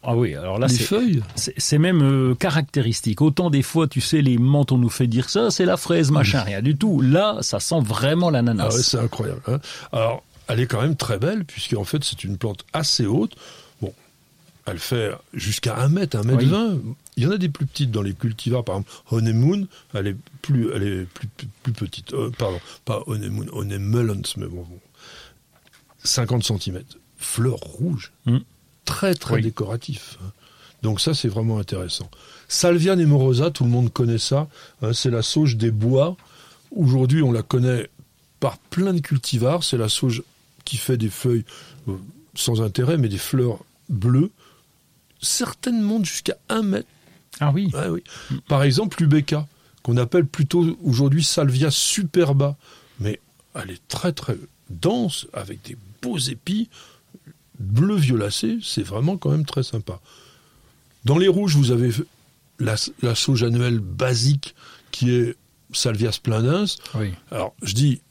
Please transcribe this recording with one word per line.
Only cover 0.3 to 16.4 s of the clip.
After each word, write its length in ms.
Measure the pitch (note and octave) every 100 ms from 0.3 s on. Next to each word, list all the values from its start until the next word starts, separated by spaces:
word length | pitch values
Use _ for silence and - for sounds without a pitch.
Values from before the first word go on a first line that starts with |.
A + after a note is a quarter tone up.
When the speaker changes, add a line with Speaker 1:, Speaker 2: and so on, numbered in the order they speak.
Speaker 1:
alors 240 | D2 F2+ F#2+
là, 80 | B2
Speaker 2:
les 80 |
Speaker 1:
c'est, 80 | B2
Speaker 2:
feuilles. 380 | A#2+ G3+ A#3+ D3+ G#2 -
Speaker 1:
c'est, 180 | - -
c'est 200 | - D3+
même, 240 | E3+ F3+
euh, 320 | C3+ C3+ C3
caractéristique. 840 | A#2+ G3 D3+ C#3+ - A#2 A2+ - G#2
Autant 300 | D3+ C#3+ F3
des 120 | C#3+
fois, 240 | B2+ E3 D#3+
tu 140 | -
sais, 200 | - D#3+
les 140 | C#3 B2
menthes, 340 | B2 C#3+ C#3
on 60 | C3
nous 100 | A#2+
fait 160 | - B2
dire 220 | A#2 -
ça, 200 | G3+ A3+
c'est 120 | -
la 120 | F3+ F#3
fraise, 340 | - E3+ D#3
machin, 300 | D3+ G#2+ B2+
Speaker 2:
Oui. 80 | G#2
Speaker 1:
rien 80 | G2+
du 140 | A#2+ D3
tout. 240 | G#3+ D#3
Là, 380 | B2+ D#3 G#3+ G#3+
ça 180 | - G2+
sent 200 | - E3
vraiment 480 | A2+ A2 C3+ D#3+ F3+
l'ananas. 380 | C#3+ A#2+ A2 F#2
Speaker 2:
Ah 20 |
ouais, 80 | A2+
c'est 160 | B2+ A#2+
incroyable, 440 | A2+ - A2 - -
hein. 140 | B2+ - - -
Alors, 320 | A#2+ A2+ A#2+ _ - -
elle 100 | A2+
est 60 | B2
quand 140 | A2+
même 140 | C3+ D3
très 220 | - G#2
belle, 260 | C#3+ G#3+
puisque 300 | E3+ - -
en 100 | A2+
fait, 180 | G2+ D#3
c'est 220 | - -
une 120 | F#2 G2
plante 280 | A2+ G2+ -
assez 340 | D3+ D3+ - G#2+
haute. 300 | B2 A3 - - - - _
Bon, 120 | G#2+ - _ _ _ _ _ _ -
elle 120 | F2
fait 340 | - B2 G#2+ - _
jusqu'à 440 | D3+ F#2+ G#2+ B2 A2
un 100 | C3+
mètre, 280 | E3+ F#3 A2
un 80 |
mètre 200 | A2 B2+